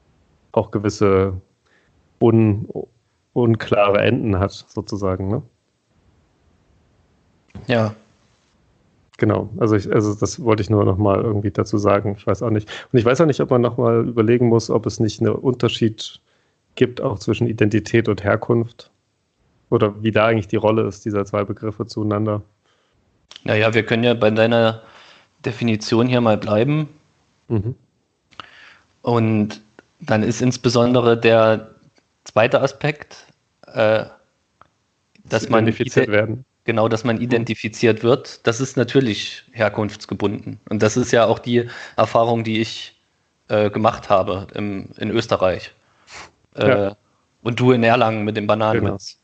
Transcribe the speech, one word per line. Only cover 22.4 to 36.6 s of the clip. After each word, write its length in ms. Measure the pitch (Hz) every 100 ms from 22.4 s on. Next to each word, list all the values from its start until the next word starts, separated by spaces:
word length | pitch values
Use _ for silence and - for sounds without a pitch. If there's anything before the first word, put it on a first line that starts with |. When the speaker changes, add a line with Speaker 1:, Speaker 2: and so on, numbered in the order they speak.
| - _ _ _ _ _ _ _ _ -
Speaker 2:
Naja, 300 | - 107 110
wir 120 | 110 101
können 180 | 117
ja 100 | 120
bei 180 | 120 110
deiner 500 | 107 113 117 113 110 - - - - _ _ -
Definition 640 | 117 120 107 - 117 123
hier 140 | 123
mal 160 | 117 104
bleiben. 520 | - 104 131 151 147 - _ _ _ _ -
Speaker 1:
Mhm. 280 | 113 101 131 _ _ _ _ _ - - - - - _ _
Speaker 2:
Und 580 | 127 120 110 110 104 - _ _ - _
dann 240 | - 107
ist 180 | 110 113
insbesondere 800 | 127 - 127 120 120 123 120 117
der 500 | 117 113 110 110 - - _ _ _ _
zweite 380 | - - 120 135
Aspekt, 640 | 135 - 147 156 - - - _ _ _ -
äh, 380 | 123 110 110 - - _ _ _ _ _ _ _ _ _ _
dass 260 | - 113 -
man 160 | 113 110
Speaker 1:
Identifiziert 420 | 110 120 - 127
Speaker 2:
ide- 40 |
Speaker 1:
werden. 320 | 104 110 120 - _